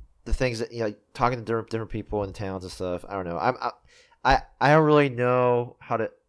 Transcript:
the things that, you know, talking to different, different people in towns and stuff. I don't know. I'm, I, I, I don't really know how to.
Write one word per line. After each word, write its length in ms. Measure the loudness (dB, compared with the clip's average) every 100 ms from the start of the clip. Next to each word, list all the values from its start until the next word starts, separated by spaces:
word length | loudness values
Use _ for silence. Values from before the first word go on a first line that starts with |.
| -20 _
the 100 | -4
things 240 | -2 0 -2
that, 140 | -6
you 100 | -4
know, 100 | -4 -6 _
talking 240 | -2 -2 -2
to 60 |
different, 260 | -4 -4 -4
different 220 | -6 -6
people 320 | -8 -6 -4
in 80 | -4
towns 320 | -6 -8 -8
and 80 | -10
stuff. 320 | -8 -6 -6 -6
I 40 |
don't 120 | -8 -6
know. 100 | -2
I'm, 180 | -2 -2
I, 100 | -4 -8 _ _ _ _
I, 180 | 2 2 0 0
I 120 | 4
don't 120 | 6
really 240 | 6 6 4
know 680 | 2 2 2 4 2 -2 -10
how 180 | -4 -4
to. 120 | -4 -8